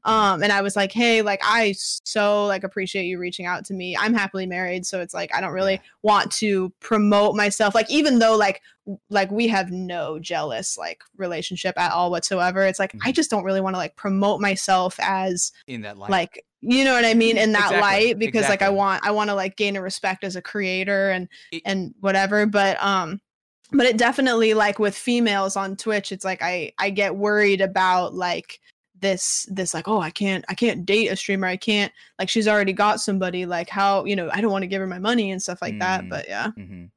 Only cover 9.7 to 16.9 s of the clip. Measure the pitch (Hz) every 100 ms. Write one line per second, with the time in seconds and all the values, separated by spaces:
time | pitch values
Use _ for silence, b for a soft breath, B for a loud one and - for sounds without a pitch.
9.7 | 180 180 175 143 156 165 160 151 123 185
10.7 | - 165 165 - - 185 170 - 180 185
11.7 | - 175 170 180 175 - 190 180 185 190
12.7 | 185 190 107 247 262 294 214 185 190 190
13.7 | 185 160 - 202 190 202 190 202 190 -
14.7 | 185 185 - 185 190 190 180 - b -
15.7 | 120 104 101 98 190 165 - _ _ 214
16.7 | 254 269